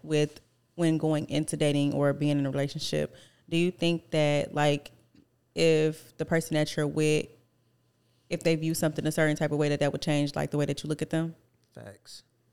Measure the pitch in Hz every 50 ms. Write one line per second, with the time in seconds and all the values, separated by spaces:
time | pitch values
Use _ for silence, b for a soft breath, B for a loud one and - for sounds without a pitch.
0 | - 156 156 151 151 151 - - - _ _ _ _ _ _ 170 170 160 160 151
1 | 156 156 156 147 - - - 151 156 - 165 151 156 147 143 143 143 143 143 143
2 | 143 143 139 143 147 147 143 143 139 135 139 139 139 139 - 147 - - 151 151
3 | 151 - b b b b b b b - 165 165 175 180 180 - 170 170 170 165
4 | - _ 165 156 151 147 147 143 - - - 147 151 147 147 143 - - - _
5 | _ _ _ _ _ _ _ _ _ _ - 165 165 160 160 156 156 156 151 -
6 | - - - - 151 - 170 165 160 - 160 151 151 - - 160 147 143 - 156
7 | 151 151 151 151 - - - _ _ _ _ _ _ _ _ _ _ _ _ _
8 | _ _ _ _ _ - 170 160 - 165 165 151 160 160 160 - 170 151 156 156
9 | 151 156 - 170 156 151 151 - 156 147 147 147 151 143 147 143 147 139 - -
10 | - 160 147 147 147 143 - 147 147 147 - 147 143 147 143 - - 151 156 -
11 | 156 - 165 160 165 165 160 - _ _ _ _ _ _ _ 117 110 101 - -
12 | _ - - - - _ _ _ _ _